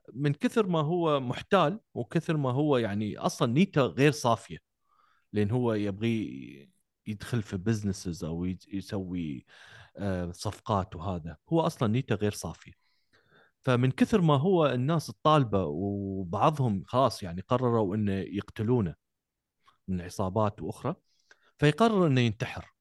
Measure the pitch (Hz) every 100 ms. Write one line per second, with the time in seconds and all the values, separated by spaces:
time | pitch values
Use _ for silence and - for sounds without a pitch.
0 | - 117 147 143 247 233 202 165 147 180
1 | 165 143 123 - - 196 151 214 _ -
2 | 120 170 - 156 135 123 151 131 110 101
3 | 107 - - - 139 123 196 151 123 -
4 | 147 143 123 117 - 82 _ _ _ _
5 | _ _ _ 104 101 123 120 110 104 98
6 | 117 113 76 65 62 69 69 _ _ _
7 | - 107 - 120 - 98 98 110 104 92
8 | 92 82 80 85 90 92 - 98 - 104
9 | 92 90 80 64 - - - - - -
10 | 101 92 87 90 110 - - 101 87 87
11 | 90 90 80 80 - 165 160 - 113 117
12 | - 107 104 - 87 82 - - _ _
13 | _ _ _ _ _ _ - 123 131 -
14 | 247 220 165 143 165 180 147 127 131 165
15 | - - 156 151 120 101 82 73 101 101
16 | 98 95 90 107 139 151 127 98 - 123
17 | 131 - 90 87 - 123 127 117 101 107
18 | 104 98 87 95 - - 110 123 90 -
19 | _ _ _ _ _ _ _ _ - 92
20 | 82 - 95 101 107 - 82 - 123 175
21 | _ _ _ _ _ - 147 147 226 208
22 | 170 127 120 104 123 - - _